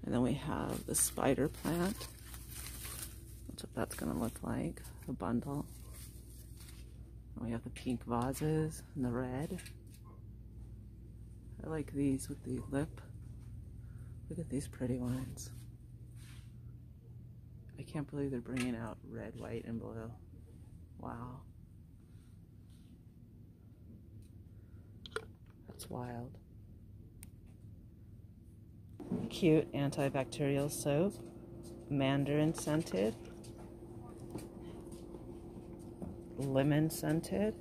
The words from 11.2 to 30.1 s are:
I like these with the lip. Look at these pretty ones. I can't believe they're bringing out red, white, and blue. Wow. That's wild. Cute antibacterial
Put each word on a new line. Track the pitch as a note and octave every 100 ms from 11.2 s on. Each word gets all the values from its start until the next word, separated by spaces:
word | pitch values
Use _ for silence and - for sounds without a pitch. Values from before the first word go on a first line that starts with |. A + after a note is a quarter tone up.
| - - - -
I | -
like | D#3+ C#3
these | C#3 C#3 C3+ -
with | C#3+
the | - B2+ -
lip. | C#3 D#3 - - - - - - - - - - - - - -
Look | D#3+
at | D#3+
these | C3 -
pretty | - B2+ B2+
ones. | B2 B2+ C3 - - - - - - - - - - - - - - - - - - - - - - - - -
I |
can't | - D#3 C#3+
believe | D3 C#3
they're | B2+
bringing | A#2 B2+ B2 A2+
out | A#2 G#2+ A#2+
red, | A2+ G#2+ A#2
white, | A2+ A2+
and | - A#2
blue. | A2 A2+ A2+ A#2+ - - - - - - - -
Wow. | - A#2+ B2 B2 - - - - - - - - - - - - - - - - - - - - - - - - - - - - - - - - - - - - - - - - - - -
That's | - -
wild. | - B2 A#2+ B2 - - - - - - - - - - - - - - - - - - - - - - - - - - - - - -
Cute | - F3 D#3 -
antibacterial | C#3 C#3 C#3+ C#3